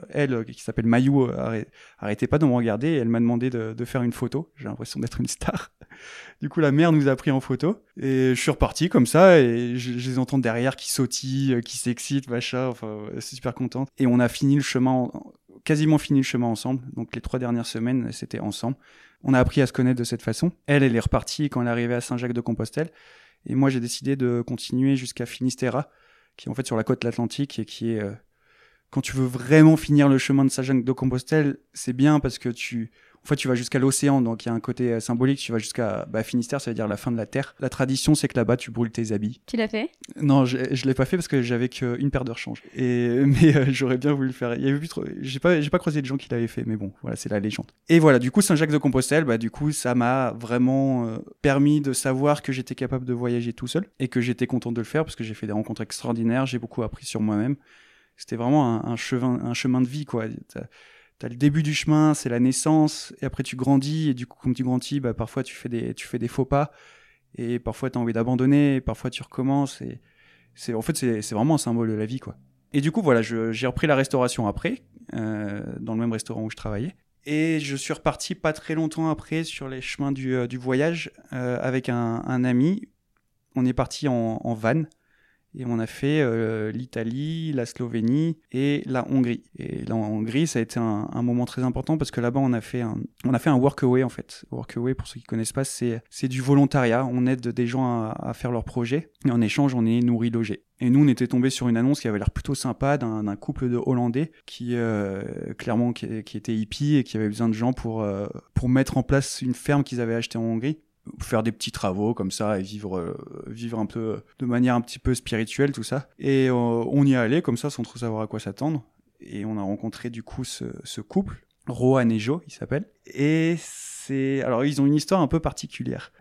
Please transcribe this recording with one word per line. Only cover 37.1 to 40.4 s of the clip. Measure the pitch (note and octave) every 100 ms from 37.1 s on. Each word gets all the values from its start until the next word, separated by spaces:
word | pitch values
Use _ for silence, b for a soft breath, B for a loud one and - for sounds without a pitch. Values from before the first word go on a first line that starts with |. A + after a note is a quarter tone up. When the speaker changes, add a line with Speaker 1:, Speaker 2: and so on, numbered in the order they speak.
Speaker 1:
de | A#2
la | G#2+
terre. | C3+ C#3 -
La | C3
tradition, | - C3 C3+ - D3+
c'est | C#3
que | -
là-bas, | A2+ B2
tu | -
brûles | A#2 A#2
tes | A#2 A2+
habits. | G#2 G#2 B2+ -
Speaker 2:
Tu | A3+
l'as | A3
fait ? | A3 C4 - - -
Speaker 1:
Non, | D3+ C#3